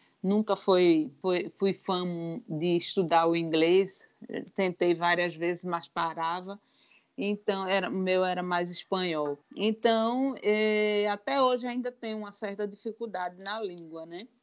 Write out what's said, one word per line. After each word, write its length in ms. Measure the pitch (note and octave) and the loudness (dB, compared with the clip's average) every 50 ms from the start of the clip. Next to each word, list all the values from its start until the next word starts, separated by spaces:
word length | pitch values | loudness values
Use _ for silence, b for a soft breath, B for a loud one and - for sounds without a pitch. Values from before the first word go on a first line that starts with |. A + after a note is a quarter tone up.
| b b b _ | b b b _
Nunca 340 | - F#3 G3+ G#3+ G#3+ - G3 | 0 2 2 2 2 2 -2
foi, 560 | F#3+ - - F#3 F3+ F3+ F3 E3 D#3 D#3 C3 C#3 _ | 0 2 4 6 6 8 6 6 4 2 0 -6 _
foi, 300 | - F#3 F3+ F3 - - - | -2 0 0 0 -2 -4 -4
fui 180 | - G3 G3 F#3+ | 0 0 0 0
fã 320 | F#3+ - - F#3+ F3+ F3+ F3+ F3 E3+ E3 E3 E3 - - - | 0 -2 -4 -2 -2 -2 -4 -4 -4 -6 -6 -8 -8 -8 -8
de 280 | D#3+ D3+ E3 F3+ F3 | -4 -2 0 2 2
estudar 520 | F3 E3+ - - G3 F#3 D#3+ E3 E3 E3 E3 | 2 0 0 0 0 2 4 4 4 4 4
o 80 | E3 | 2
inglês. 760 | E3+ E3 E3 D#3+ D#3+ D#3+ E3 F3+ F#3+ G3 - - - - - _ _ - - - - - - - | 2 0 0 2 4 4 6 6 4 4 2 -2 -14 -20 -20 _ _ -14 -10 -10 -10 -10 -8 -4
Tentei 380 | - F#3+ F3+ F3 - F3+ F3 E3+ | -2 -2 -2 0 0 2 2 2
várias 420 | E3 F3 F3 F3 F3 F3 F3 D3+ | 2 2 2 2 2 0 -2 -2
vezes, 280 | D#3 E3+ F3 F3+ F3 - | -2 -2 -2 -2 -4 -4
mas 240 | F3+ F3 E3+ - - | -6 -6 -6 -6 -8
parava. 720 | - F3+ E3 E3 D#3+ E3 D#3+ E3 E3+ F#3 F3+ F#3+ G3+ G3+ b b b b b b b b b b _ - | -6 -4 -4 -4 -4 -4 -4 -4 -4 -4 -8 -10 -14 -16 b b b b b b b b b b _ -4
Então, 500 | F#3+ G3+ G#3 G3+ - - G3 F#3+ F#3+ F#3 | -4 -2 -4 -2 -2 -4 -4 -2 -2 0
era, 220 | G3 G3 F#3 - | 0 0 0 -2
o 60 | - | -2
meu 300 | F#3+ F#3 F#3 F#3 F#3 F#3 | -2 0 2 2 2 2
era 160 | F#3 F3+ F3+ | 2 0 -2
mais 300 | F3+ F3+ F3+ F3 F3+ F3 | -2 -2 -2 -2 -2 -2
espanhol. 680 | F3 - - - G3 F#3 F#3 F3+ D#3+ D3+ D3+ D3 C#3+ C#3+ _ _ - | -6 -10 -8 -4 -4 -2 -2 -2 -2 -2 -2 -4 -4 -8 _ _ -6
Então, 800 | - F#3+ A3 G#3+ A3 - A#3 A3+ A3+ A3 A3+ A#3+ B3+ C4 C4+ B3+ - | -2 0 0 0 2 2 2 2 2 2 0 0 0 0 -2 -2 -2
eh, 680 | - G#3 G#3+ G#3+ G#3+ G#3+ G#3+ G#3+ G#3+ G#3+ G#3 G#3 G#3 G#3 | 0 2 2 4 4 4 4 4 2 2 2 2 2 0
até 320 | G#3 G#3 - - C#4 C#4 | -2 -4 -4 -2 0 2
hoje 260 | C4 B3+ B3+ B3 A#3+ B3 | 4 2 2 0 -2 -4
ainda 240 | A#3+ B3 A#3 B3 | -4 -4 -6 -6
tenho 260 | B3 _ - A3+ A3 G#3+ | -8 _ -8 -8 -6 -6
uma 140 | G#3 G3+ | -8 -10
certa 360 | G3 - - G3+ G3 G3 G#3+ G3+ | -10 -8 -8 -8 -6 -4 -6 -6
dificuldade 720 | G3+ - - A3+ G#3 - A#3 A3 F#3+ F#3 F3+ F3+ F3+ F3 | -6 -8 -10 -10 -8 -8 -8 -8 -6 -6 -6 -6 -8 -8
na 200 | F#3+ G3 G#3 A3+ | -8 -8 -6 -4
língua, 440 | A3+ F#3+ F3 F3 E3+ D#3+ D#3+ D#3+ D#3+ | -6 -6 -8 -10 -12 -12 -12 -12 -12
né? 220 | E3 E3+ F3+ A3+ B3+ _ _ | -10 -12 -12 -12 -14 _ _